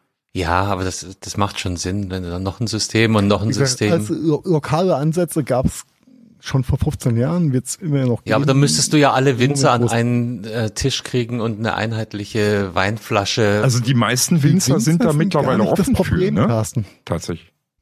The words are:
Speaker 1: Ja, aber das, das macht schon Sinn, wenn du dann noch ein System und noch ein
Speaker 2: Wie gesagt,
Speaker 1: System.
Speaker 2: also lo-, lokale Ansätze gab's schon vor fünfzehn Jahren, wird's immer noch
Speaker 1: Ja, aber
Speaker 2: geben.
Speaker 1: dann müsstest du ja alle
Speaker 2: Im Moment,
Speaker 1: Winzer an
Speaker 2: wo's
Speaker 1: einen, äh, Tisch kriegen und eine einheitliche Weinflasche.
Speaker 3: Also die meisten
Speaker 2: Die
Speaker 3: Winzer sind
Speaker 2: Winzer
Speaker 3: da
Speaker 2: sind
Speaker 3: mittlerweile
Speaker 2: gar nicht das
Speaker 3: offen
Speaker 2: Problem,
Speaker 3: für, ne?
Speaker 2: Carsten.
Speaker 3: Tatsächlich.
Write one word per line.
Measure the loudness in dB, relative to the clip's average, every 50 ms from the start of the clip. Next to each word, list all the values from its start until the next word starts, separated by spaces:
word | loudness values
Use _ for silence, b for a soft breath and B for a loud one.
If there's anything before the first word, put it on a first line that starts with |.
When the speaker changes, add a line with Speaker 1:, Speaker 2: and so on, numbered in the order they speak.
| _ _ _ _ _ _
Speaker 1:
Ja, | -6 -4 -2 0 0 0
aber | 0 0 -2 -2 -4
das, | -6 -6 -8 -12 -14 -16 -16
das | -14 -10 -4
macht | -2 -2 -2 -4 -6
schon | -6 -6 -6
Sinn, | -4 -4 -4 -4 -4 -4 -6
wenn | -6 -8
du | -6 -6
dann | -6 -4 -4
noch | -6 -4 -4
ein | -6 -4
System | -2 -4 -4 -2 2 2 2 4 4
und | 4 4
noch | 4 4 2
ein | 2 0
Speaker 2:
Wie |
gesagt, | 0 0 0 0
Speaker 1:
System. | 0 0 0 2
Speaker 2:
also | 2 0 0 -2 -4
lo-, | -2 0 0 0 0 0
lokale | 0 0 0 0 -2 -2 0 2 2 2
Ansätze | 2 0 0 0 0 -2 -2 -2 -4
gab's | -2 0 0 0 0 0 -4 -4 -16 _ _ _ _ _ -20 -20 -20 _ _ _
schon | -12 -2 -2 -2
vor | 0 0 0 0
fünfzehn | 0 -2 -4 -2 -2 0 0
Jahren, | 0 0 0 0 0 0 2
wird's | 0 0 -2 -4 -10
immer | -8 -4 -2 -2 0 0
noch | 0 -2 -2 -2
Speaker 1:
Ja, | -2 0
aber | 0 2
Speaker 2:
geben. |
Speaker 1:
dann | 2 4 4
müsstest | 4 4 2 0 0 2
du | 4
ja | 4 4 4
alle | 4 4 2 2
Speaker 2:
Im | 2
Moment, | 2 2 2
Speaker 1:
Winzer | 2 2 2 2
an | 4 4
Speaker 2:
wo's | 2 2
Speaker 1:
einen, | 2 0 0 0 0 0 -2 -2 -6 -8 -10
äh, | -8 -6 -4 -4 -4
Tisch | -4 -2 -2 -2 -2 -2
kriegen | -8 -4 -2 -2 -2 -2 -4 -4
und | -2 -4 -4 -2
eine | -2 -2 -2
einheitliche | -2 -2 -4 -4 -6 -6 -6 -8 -10 -10 -4 -2 0 2 2 2 2 0 -2 0
Weinflasche. | 0 0 0 -2 -4 -4 -2 0 0 0 0 0 2 2 2 2 2 2
Speaker 3:
Also | 2 2 2
die | 0 2 2
meisten | 2 2 2 0 0 0 2 2
Speaker 2:
Die | 2 4
Speaker 3:
Winzer | 4 4 2 2 2 0 2
sind | 2 2 2 2
Speaker 2:
Winzer | 2
Speaker 3:
da | 2
Speaker 2:
sind | 2 2
Speaker 3:
mittlerweile | 0 0 0 0 0 2 2 2
Speaker 2:
gar | 2
nicht | 2 2 2
das | 2 2
Speaker 3:
offen | 0
Speaker 2:
Problem, | -2 0 -2 -2 0 0 0 0
Speaker 3:
für, | 0
ne? | 0
Speaker 2:
Carsten. | 2 0 0 -2 -2 -4 -6 -6 -6 -12 _ -8
Speaker 3:
Tatsächlich. | -6 -6 -6 -4 -8 -10 -10 -10 _ _ _ _ _ _ _